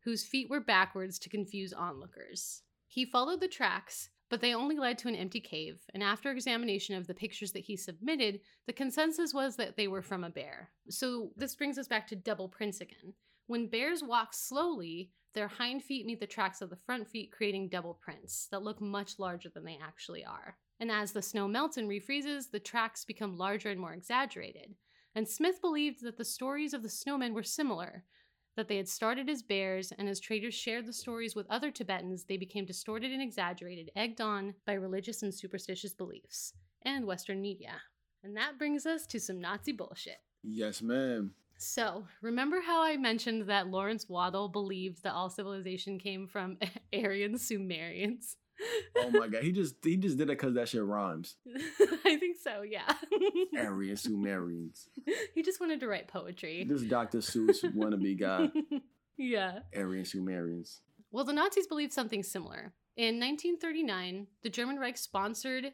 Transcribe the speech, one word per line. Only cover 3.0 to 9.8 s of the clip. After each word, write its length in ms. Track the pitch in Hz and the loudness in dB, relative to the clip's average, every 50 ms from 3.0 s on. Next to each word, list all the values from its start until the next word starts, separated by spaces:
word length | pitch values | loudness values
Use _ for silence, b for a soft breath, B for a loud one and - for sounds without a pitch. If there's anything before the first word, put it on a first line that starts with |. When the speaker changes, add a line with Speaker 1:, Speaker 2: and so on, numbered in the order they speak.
| 254 | -2
Speaker 1:
followed 360 | 254 - 247 254 294 359 370 | 2 4 2 4 4 2 0
the 80 | 381 370 | 0 -2
tracks, 600 | - - 262 196 180 - - - - - - - _ _ _ _ | 0 0 0 0 0 -2 -6 -8 -10 -10 -10 -12 _ _ _ _
but 100 | 240 233 | -2 2
they 140 | - 240 240 | 2 2 2
only 240 | 233 254 285 311 294 | 2 2 2 2 2
led 180 | 269 240 240 | 2 0 0
to 120 | 240 - 247 | 0 -2 -2
an 60 | 226 | -2
empty 260 | - 185 185 - 240 | -2 -2 -4 -4 -6
cave, 380 | - - - 156 156 156 160 165 - - | -6 -4 -6 -6 -6 -6 -8 -12 -18 -10
and 100 | - 190 | -4 0
after 280 | 208 202 208 214 - 285 | 2 2 2 2 0 -2
examination 680 | 269 254 240 262 240 226 240 233 196 196 196 - 202 | -2 0 0 0 2 2 2 2 0 0 0 -2 -4
of 100 | 185 180 | -4 -4
the 60 | 180 | -4
pictures 400 | 175 - - 180 - - 214 185 | -6 -6 -6 -8 -6 -6 -8 -6
that 120 | - 196 202 | -6 -8 -6
he 120 | - 208 | -6 -6
submitted, 640 | 180 - - 170 160 202 277 320 277 247 214 196 202 b b b b b | -6 -6 -8 -10 -6 -2 -2 2 2 2 2 2 -2 b b b b b
the 60 | - | -8
consensus 640 | 233 - 277 262 - 302 311 320 320 330 349 311 - | -4 -2 -2 -2 2 2 2 2 4 2 0 0 2
was 220 | 277 269 269 226 | 0 0 0 0
that 200 | - 226 - - | -2 -4 -4 0
they 120 | - | -2